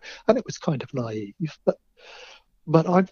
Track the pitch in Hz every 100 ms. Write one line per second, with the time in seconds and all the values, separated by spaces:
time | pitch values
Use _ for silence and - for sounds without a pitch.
0 | - - - 247 - - - 139 - 127
1 | 117 107 101 - 156 - - - _ _
2 | - - - - _ _ - 160 165 180
3 | 185